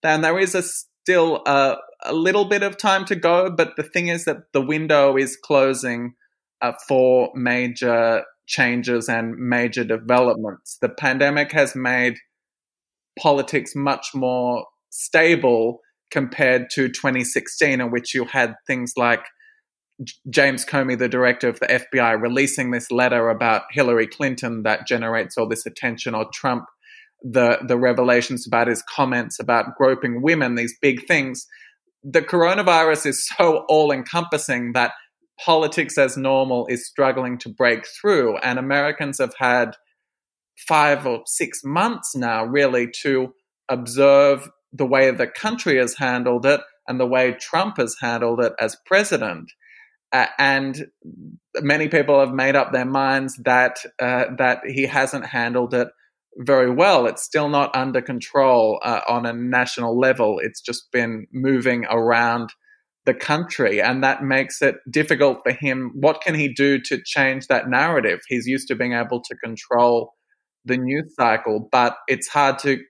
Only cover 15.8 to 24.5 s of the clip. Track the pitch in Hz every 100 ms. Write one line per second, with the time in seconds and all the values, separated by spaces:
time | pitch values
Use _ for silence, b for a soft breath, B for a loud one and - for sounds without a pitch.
15.8 | _ _ _ - 131 123 135 127 120 -
16.8 | 131 123 139 131 123 - - - 151 131
17.8 | 123 120 120 131 120 135 120 113 - 131
18.8 | 120 - 120 113 - b b b b _
19.8 | _ _ 127 - - 123 139 131 - 143
20.8 | 131 123 123 123 127 123 123 117 123 127
21.8 | - 131 120 110 117 123 139 - 127 123
22.8 | 113 123 123 120 117 107 120 107 - 143
23.8 | 127 120 110 - 139 123 123